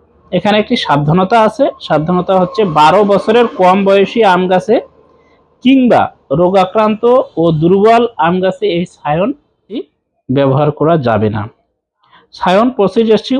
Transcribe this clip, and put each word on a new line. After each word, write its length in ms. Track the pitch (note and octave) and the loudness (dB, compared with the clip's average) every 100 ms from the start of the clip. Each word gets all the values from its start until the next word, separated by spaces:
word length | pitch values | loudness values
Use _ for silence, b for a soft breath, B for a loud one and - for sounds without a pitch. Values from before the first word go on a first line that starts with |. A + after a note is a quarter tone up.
| _ _ _ | _ _ _
এখানে 280 | F3+ G#3 G#3 | -4 0 -2
একটি 160 | G#3 A#3+ | -2 -4
সাবধানতা 680 | - C#3+ D3 F3+ F#3+ A#3 | -2 -2 0 0 2 2
আছে, 280 | A3 - C#4+ - | 0 0 -4 -4
সাবধানতা 580 | - D#3 D#3+ F3+ F3+ F#3+ | -4 -4 0 -2 0 0
হচ্ছে 260 | F3+ - C3+ | 0 -2 0
বারো 380 | D3+ D#3 F#3+ | 4 4 4
বছরের 440 | G3+ G3 - A#3 A#3 | 2 0 0 0 0
কম 380 | - F3+ G3 G3 | 0 2 2 2
বয়সী 380 | G3 F#3+ A#3 | 2 0 0
আম 240 | G#3 F3+ F#3 | 2 2 0
গাছে 320 | F#3 F#3 A#3 - _ _ b b b _ _ | -2 0 -2 -2 _ _ b b b _ _
কিংবা 500 | B3 C4+ B3 C#3 F#2+ - _ | 0 2 2 2 0 -6 _
রোগাক্রান্ত 760 | D3+ F3+ G3 F#3 A3 G#3+ G#3+ A#3+ B3+ - - | -2 2 2 0 0 -2 0 0 0 -2 -2
ও 140 | E3 | -2
দুর্বল 560 | D#3 E3+ G3 G#3+ A#3 A#3 - | 0 0 2 4 2 0 -2
আম 220 | D#3+ F#3 | -2 0
গাছে 280 | F#3 F#3 G#3 | -2 -2 -4
এই 180 | E3+ F3+ | -4 -6
ছায়নটি 1000 | _ D3 D#3+ G#3+ - _ _ _ A#3 - _ _ _ - | _ -6 -2 -4 -6 _ _ _ -14 -14 _ _ _ -6
ব্যবহার 400 | C3+ C3+ C3+ D3 | -2 0 0 -2
করা 260 | - D3+ E3+ | -2 -2 0
যাবে 320 | A#2+ G#2+ G#2+ | 0 -2 -2
না। 200 | G#2 G#2 - _ _ _ _ b b b | -4 -10 -16 _ _ _ _ b b b
ছায়ন 380 | - F#3 F#3+ B3 | -6 -2 0 0
পঁচিশ 400 | B3 F#3+ A#3 A3+ | -2 -2 0 0
এসসি 280 | G#3 - | 0 -2